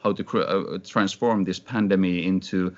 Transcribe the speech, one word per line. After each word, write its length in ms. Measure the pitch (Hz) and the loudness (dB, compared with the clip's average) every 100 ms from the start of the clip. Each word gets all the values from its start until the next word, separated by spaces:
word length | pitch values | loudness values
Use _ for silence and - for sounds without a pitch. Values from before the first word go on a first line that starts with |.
how 80 | 104 | -2
to 100 | 98 | -2
cr-, 200 | - 113 | -2 -2
uh, 360 | 80 98 - 95 | 0 0 -2 -8
transform 580 | - - 101 - 120 110 | -4 -2 -2 0 0 2
this 160 | 92 90 | 0 -2
pandemic 680 | - 117 104 95 92 87 | -4 -2 2 4 4 2
into 480 | 85 95 - 95 90 | 0 0 0 -2 -2